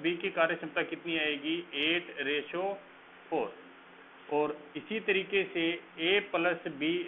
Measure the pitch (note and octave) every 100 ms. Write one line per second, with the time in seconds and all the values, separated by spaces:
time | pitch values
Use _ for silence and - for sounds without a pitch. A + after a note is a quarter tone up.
0 | D#3+ F3 G3 F3+ E3 E3+ E3 F3 E3 E3
1 | E3+ D#3+ D3+ D3 D3 E3 E3+ C#3+ D3+ F3
2 | E3+ - C3+ D3 - F3 F#3+ G3 - -
3 | - - - D#3+ G#2 - - - - -
4 | - - - D3 D3+ - - D#3 - G#3+
5 | G#3 G3 F#3 G3 F#3+ F3 E3 E3+ - -
6 | E3 G3+ G3+ F3 E3+ E3+ F3+ C#3 D#3 F3